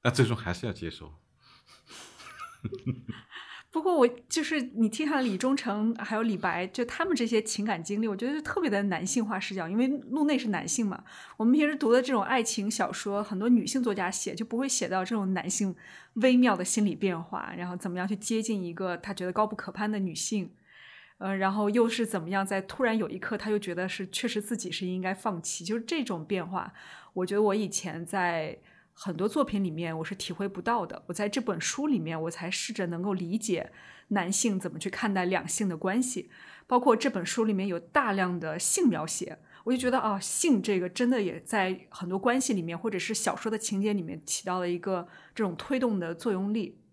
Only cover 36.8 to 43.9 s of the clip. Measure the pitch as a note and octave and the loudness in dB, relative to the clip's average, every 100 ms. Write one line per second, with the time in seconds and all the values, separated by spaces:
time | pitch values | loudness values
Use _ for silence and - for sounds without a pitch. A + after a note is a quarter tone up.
36.8 | B3+ A3 C#4 G3+ F3+ - A3 G3 G3 F3 | 6 4 4 0 -2 0 2 2 0 -2
37.8 | E3+ D4+ B3+ G3 F3+ F3 D#3+ D#3 - - | 0 2 2 2 0 0 -4 -2 0 4
38.8 | D#4 E3 D#3+ - - - - - - B3+ | 4 4 -2 -4 -6 -10 -18 -10 -2 0
39.8 | B3+ C4 A3 G3 F#3+ - E4+ A#3 F#3 G3 | 2 2 2 -2 -2 0 4 4 4 0
40.8 | F3+ F#3 B3 B3+ F#3+ E3 - A3 F#3 F#3 | 0 0 2 2 0 -4 -2 0 2 0
41.8 | - - F3+ F#3+ A3 B3 B3+ G#3 E3 E3+ | -8 -10 -4 0 2 2 2 0 -2 -4
42.8 | A3+ G3 - A3 - D3 - G#3+ - G3 | -4 -4 -2 -2 0 -2 -2 -4 -2 0
43.8 | G#3 | 2